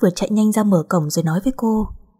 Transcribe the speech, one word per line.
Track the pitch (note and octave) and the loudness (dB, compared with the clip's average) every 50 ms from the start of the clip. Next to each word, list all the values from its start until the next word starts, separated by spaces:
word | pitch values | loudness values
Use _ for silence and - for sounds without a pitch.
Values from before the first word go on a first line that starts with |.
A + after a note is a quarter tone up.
vừa | A#3+ F#3 | 0 0
chạy | F3 - G3+ - | 0 0 -4 -2
nhanh | G#3 G#3+ G#3+ G#3+ | 0 2 2 2
ra | G#3+ A3 G#3 | 2 2 2
mở | G#3 F#3+ E3 D3+ - | 2 2 2 2 0
cổng | - F3 D3+ D3+ | 0 0 0 -2
rồi | - E3+ | -2 -2
nói | E3 D#3+ D#3+ F#3 - | -2 0 0 -2 -2
với | C4 - | -2 -4
cô. | - A#3 A3 A3 A3 G#3+ - - - - _ _ _ | -2 -2 0 0 0 -2 -4 -8 -14 -20 _ _ _